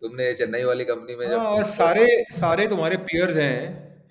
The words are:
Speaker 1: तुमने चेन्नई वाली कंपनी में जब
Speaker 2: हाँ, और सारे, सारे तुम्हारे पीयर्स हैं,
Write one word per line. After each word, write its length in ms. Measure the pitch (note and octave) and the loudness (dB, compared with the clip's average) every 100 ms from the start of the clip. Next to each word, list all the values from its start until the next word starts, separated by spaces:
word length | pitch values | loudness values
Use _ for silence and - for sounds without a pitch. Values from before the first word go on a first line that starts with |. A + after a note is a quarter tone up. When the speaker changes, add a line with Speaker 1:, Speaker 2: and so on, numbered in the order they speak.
Speaker 1:
तुमने 320 | A#2 B2 B2+ | -10 -4 -2
चेन्नई 320 | A#2+ A2+ A#2 | 0 -2 -2
वाली 200 | B2 B2 | 0 0
कंपनी 320 | A#2+ A#2 A#2 A#2+ | -2 -4 -6 -8
में 140 | B2 | -2
जब 80 | A#3 | -2
Speaker 2:
हाँ, 80 | A3 | 0
और 180 | G#3 | 0
सारे, 600 | G#3 G#3 E3+ F#3+ A#3+ A#3+ A#3 | 0 2 2 6 6 4 0
सारे 380 | - E3+ E3+ G#3+ | -2 0 2 0
तुम्हारे 280 | F#3+ D#3+ F3+ | 0 0 -2
पीयर्स 400 | F#3 E3 F3+ D#3 | -2 0 0 2
हैं, 580 | C#3+ B2 E3 - - - _ | 0 -2 -6 -12 -16 -20 _